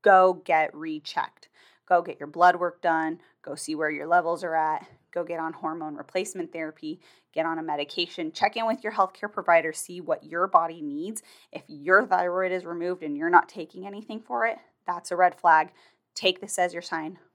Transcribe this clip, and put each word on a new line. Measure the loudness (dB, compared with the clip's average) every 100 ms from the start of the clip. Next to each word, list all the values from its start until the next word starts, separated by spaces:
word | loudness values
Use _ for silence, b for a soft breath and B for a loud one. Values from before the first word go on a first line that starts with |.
Go | 8 8 8 2 0
get | 2 2 -4
rechecked. | -10 -10 -8 -8 -8 _ _ b b b _
Go | 2
get | 2 -12
your | -14
blood | 4 4 6
work | -2 -2
done. | -2 0 -2 -6 b _
Go | -14 -12
see | -8 -4
where | -4
your | -4 2
levels | 2 2 -4
are | -2 -2
at. | -2 -4 -8 _ _
Go | -8
get | -6 -6
on | -8
hormone | -6 -8 -8 -10 -12
replacement | -6 -6 -6 -8 -10
therapy. | -8 -10 -10 -14 -14 b b b
Get | -6 -4
on | -4
a |
medication. | -6 -6 -6 -6 -8 -6 -10
Check | -2 -2 -2
in | -4
with | -4
your | -6
healthcare | 0 0 0 -8
provider. | -6 4 4 4
See | -8 -12 -12
what | -6 -6
your | -4 -4 4
body | 4 2 -6
needs. | -10 -8 -8 -10 b b b
If | -18 _
your | -10 4 4 6
thyroid | 0 2 0 0
is | -2 -4
removed | -6 -4 -4
and | -6 -4
you're | 6
not | 6 4
taking | -12 -14 -14 -14
anything | -14 -12 -14
for | -6 -2 -2
it, | -4 _ _ -10
that's | -10 -8
a | 2
red | 2 4
flag. | 4 4 4 b b b _ -2
Take | -2 -2
this | -8 -2
as | -2
your | -2
sign. | -8 -8 -8 -14 _